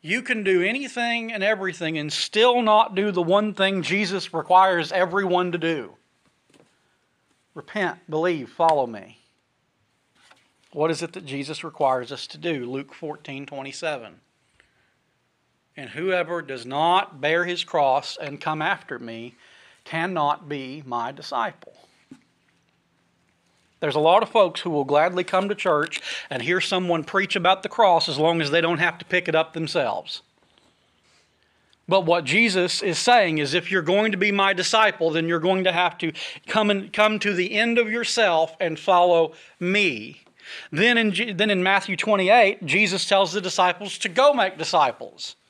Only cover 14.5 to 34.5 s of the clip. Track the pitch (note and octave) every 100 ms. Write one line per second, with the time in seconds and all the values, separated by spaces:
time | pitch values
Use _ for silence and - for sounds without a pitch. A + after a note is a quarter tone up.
14.5 | _ _ _ _ _ _ _ _ _ _
15.5 | _ _ - C3 A#2+ F#3 F3+ E3 E3+ D3
16.5 | C3 A#2 C#3 E3 F3+ G3 D3 D3 E3 F3
17.5 | F3 - E3+ C#3 C3 - - D3 D3 -
18.5 | D#3 D#3+ F#3+ - B2 A#2+ A2+ A#2 _ _
19.5 | _ - _ - E3 F3 F3 D3 D3 D3+
20.5 | D3 C3 D3 C3+ A#2+ A#2 C#3 A2+ C3 F#3+
21.5 | - - _ _ _ _ - _ _ _
22.5 | _ _ _ _ _ _ _ _ _ _
23.5 | _ _ _ D#3 C#3+ D#3 F#3+ A3 A#3 F#3
24.5 | - F3+ D3 C3+ D3 E3+ F3+ F3+ F#3+ G3
25.5 | G3+ F#3+ D3+ D#3+ - - - - B2+ C#3+
26.5 | F#3 F3+ F#3 F3+ E3 C#3+ G3 G3 G3 F3
27.5 | F#3+ G3+ - G#3 E3+ E3+ C#3 D#3 E3+ D3
28.5 | D#3+ E3 E3+ E3+ E3 - F3+ F3 D#3+ D#3+
29.5 | E3 D#3+ E3+ B2 F#2+ - - _ _ _
30.5 | _ _ _ _ _ _ _ _ _ _
31.5 | _ _ _ - F#3+ E3 E3+ C3+ F3+ A#3
32.5 | F#3 F3+ - G3 D#3+ - A#3+ F#3 D#3 C#3+
33.5 | E3 E3 F#3+ D#3+ G3 A3 G3 G#3 G3+ G3